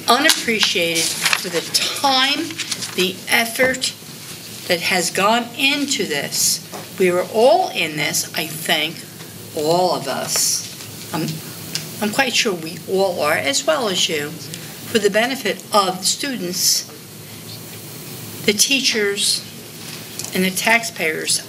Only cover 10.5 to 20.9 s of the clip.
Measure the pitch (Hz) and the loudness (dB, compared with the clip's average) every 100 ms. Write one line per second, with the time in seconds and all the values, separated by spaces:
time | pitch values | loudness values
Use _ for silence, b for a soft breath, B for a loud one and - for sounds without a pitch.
10.5 | - - - - - - 151 160 - - | 0 -4 -10 -12 -12 -6 -4 -2 -4 -10
11.5 | - - - - - 214 214 262 - 226 | -12 -10 -8 -8 -2 0 2 2 2 0
12.5 | 175 160 165 - 190 196 180 147 170 - | 0 -4 -10 -2 2 2 2 2 2 2
13.5 | 277 - 302 220 185 - 156 147 - - | 2 2 2 2 2 0 0 -4 -8 -10
14.5 | - - - - 226 202 208 247 262 202 | -12 -12 -12 -2 2 4 4 2 0 -2
15.5 | - - 214 190 185 - - 285 233 180 | -4 2 2 2 0 -2 -2 -4 -4 -4
16.5 | 180 - - - - - - - - - | 0 2 2 -2 -12 -16 -16 -14 -14 -12
17.5 | - - - - - - - - - - | -12 -14 -14 -14 -14 -12 -12 -12 -2 0
18.5 | 208 - 269 262 233 202 202 - - - | 2 2 4 2 2 0 0 0 0 -4
19.5 | - - - - - - - - 185 185 | -14 -14 -12 -12 -12 -10 -10 -4 0 0
20.5 | 190 226 226 226 | 2 4 4 2